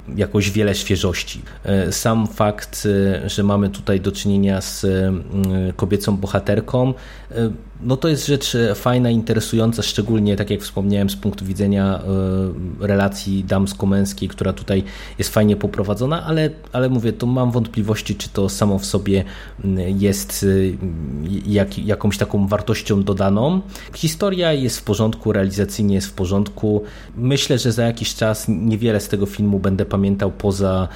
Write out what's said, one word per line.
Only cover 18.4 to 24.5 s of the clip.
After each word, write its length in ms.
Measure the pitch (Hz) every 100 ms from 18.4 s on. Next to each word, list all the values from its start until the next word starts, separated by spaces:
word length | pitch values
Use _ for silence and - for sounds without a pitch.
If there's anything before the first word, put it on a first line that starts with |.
| 95
samo 300 | - 104 95
w 60 | -
sobie, 380 | 101 98 95 92 - - -
mm, 360 | 98 92 90 98
jest, 440 | 98 98 - -
e, 40 | 98 95 95 - 92 82 71 71 80 98 101
jak-, 320 | 101 98 -
jakąś 400 | 98 98 104 -
taką 300 | 104 104 98
wartością 560 | 104 - 107 - 101
dodaną. 580 | 98 95 98 101 135 185 190 - -
Historia 600 | - 160 160 202 180 170